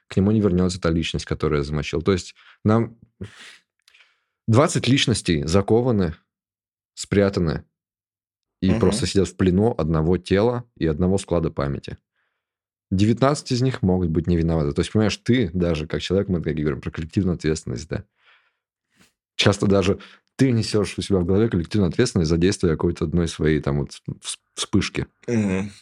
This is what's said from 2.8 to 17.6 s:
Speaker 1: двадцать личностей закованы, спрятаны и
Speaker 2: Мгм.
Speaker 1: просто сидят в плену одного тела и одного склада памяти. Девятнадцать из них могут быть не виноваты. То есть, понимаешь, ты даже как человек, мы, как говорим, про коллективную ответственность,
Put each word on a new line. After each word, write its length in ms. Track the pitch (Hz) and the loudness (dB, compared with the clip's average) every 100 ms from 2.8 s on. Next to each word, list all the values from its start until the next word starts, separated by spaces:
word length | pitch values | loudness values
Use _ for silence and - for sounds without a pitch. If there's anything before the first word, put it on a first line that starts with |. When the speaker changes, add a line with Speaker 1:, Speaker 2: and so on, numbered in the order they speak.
| 117 - _ - 98 - - - _ _ _ _ _ _ _ _ - | 0 -8 _ -18 -18 -16 -20 -20 _ _ _ _ _ _ _ _ 2
Speaker 1:
двадцать 400 | 113 170 131 117 | 4 4 2 0
личностей 560 | 131 - - - 78 71 | 0 0 -2 0 -2 0
закованы, 720 | 98 98 113 127 104 85 - _ _ _ _ _ _ _ | 0 2 0 2 0 -2 -4 _ _ _ _ _ _ _
спрятаны 680 | - - 98 98 98 82 76 - _ _ _ _ _ _ _ _ _ | -18 -2 2 2 2 -2 -2 -8 _ _ _ _ _ _ _ _ _
и 100 | 95 | 0
Speaker 2:
Мгм. 80 | 110 | 2
Speaker 1:
просто 280 | 92 - 92 | 2 0 0
сидят 200 | 98 87 | 0 0
в 60 | - | 0
плену 360 | 92 90 113 - | 2 2 2 0
одного 400 | 78 80 80 90 | -2 0 0 -2
тела 480 | - 95 117 123 - - | 0 2 2 -2 -8 -4
и 80 | 80 | -2
одного 300 | 78 90 95 | 0 0 0
склада 340 | - 87 82 | -2 -2 -2
памяти. 460 | 76 69 69 - - _ _ _ _ _ _ _ _ _ | -4 -4 -6 -10 -16 _ _ _ _ _ _ _ _ _
Девятнадцать 600 | 95 107 120 135 147 - | 2 2 4 2 0 -2
из 100 | 123 | -2
них 200 | 131 120 | 0 0
могут 280 | 92 92 85 | 0 2 0
быть 180 | 82 90 | 0 0
не 100 | 85 | 2
виноваты. 360 | 82 82 71 | 2 0 0
То 80 | - | -2
есть, 100 | 73 | 0
понимаешь, 260 | 107 107 - | 0 0 0
ты 320 | - 127 90 | 0 0 0
даже 340 | 92 85 78 78 | -2 -2 -2 -4
как 140 | 76 | -6
человек, 260 | - 95 101 | -2 -2 0
мы, 120 | 85 | -2
как 120 | 78 76 | -2 -4
говорим, 260 | 76 69 | -4 -4
про 100 | 85 | -8
коллективную 440 | - 78 104 92 78 | -8 -4 -2 0 0
ответственность, 520 | 76 78 | -2 -2